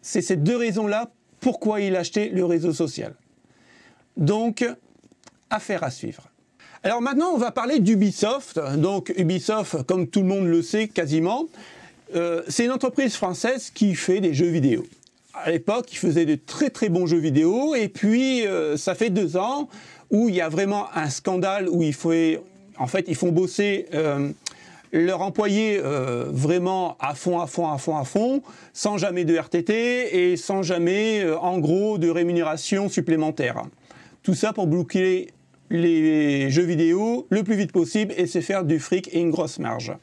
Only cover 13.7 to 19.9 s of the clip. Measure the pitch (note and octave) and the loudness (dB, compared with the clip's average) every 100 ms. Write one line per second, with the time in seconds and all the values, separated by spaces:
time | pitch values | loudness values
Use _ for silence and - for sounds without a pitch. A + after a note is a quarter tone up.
13.7 | - G#3 E3+ - F#3+ F#3+ C#3 E3+ E3 C#3 | 0 2 2 2 2 2 2 2 4 2
14.7 | A2+ - - _ _ _ - D#3+ E3 - | 2 -2 -14 _ _ _ -10 -2 -2 0
15.7 | A3+ A#3+ - F#3 D#3 D#3+ D3 - - C#4+ | -2 -4 -4 0 2 2 0 -4 -2 -2
16.7 | - G#3+ F3 F3+ E3+ D#3 C#3 D#3+ A3 C#4+ | 0 0 2 2 2 2 2 4 2 0
17.7 | C#4+ G#3+ - G3+ A3+ C4 B3+ G#3+ F#3 D#3 | 0 -2 0 2 2 2 0 0 -2 -2
18.7 | D3 - F3+ A3+ F#3 F3+ F3 G#3 C#4 D4 | -2 -2 -2 0 2 0 0 -2 -2 -6
19.7 | - - | -10 -20